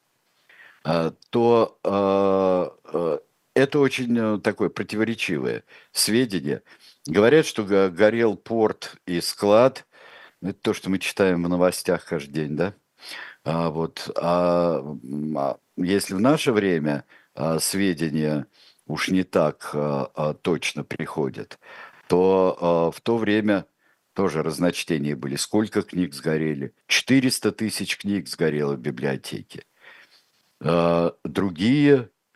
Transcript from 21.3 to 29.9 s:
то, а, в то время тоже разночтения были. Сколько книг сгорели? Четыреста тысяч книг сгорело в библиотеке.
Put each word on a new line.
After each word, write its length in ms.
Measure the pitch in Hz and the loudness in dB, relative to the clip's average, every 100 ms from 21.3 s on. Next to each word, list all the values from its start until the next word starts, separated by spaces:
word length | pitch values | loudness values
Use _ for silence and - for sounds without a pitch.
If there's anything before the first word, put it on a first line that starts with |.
| - - - - - - - - | -6 -14 -18 -20 -20 -20 -16 0
то, 500 | 87 95 95 92 - | 2 4 4 4 2
а, 300 | 87 85 82 | 2 2 0
в 80 | - | -2
то 160 | - 117 | -2 0
время 480 | 104 107 107 98 - _ _ _ _ | 2 2 2 0 -2 _ _ _ _
тоже 280 | - 95 78 | -2 0 0
разночтения 760 | 78 76 87 - - 80 71 67 | -2 0 -2 -2 -2 -2 -2 -6
были. 200 | 67 71 | -6 -6
Сколько 460 | - 107 107 104 | -2 -2 0 -2
книг 320 | - 87 87 | -4 -4 -4
сгорели? 600 | - 80 78 78 71 65 _ - | -4 -4 -2 -2 -4 -8 _ -4
Четыреста 640 | - - 131 127 - 107 | -2 2 2 2 0 -2
тысяч 460 | - 110 - 95 - | -2 -4 -4 -8 -6
книг 300 | 101 101 - | -4 -4 -4
сгорело 460 | - 80 73 71 67 | -4 -2 0 -2 -4
в 40 | |
библиотеке. 840 | 71 62 69 67 - 52 - - - _ - | -6 -6 -6 -6 -8 -12 -14 -20 -20 _ -20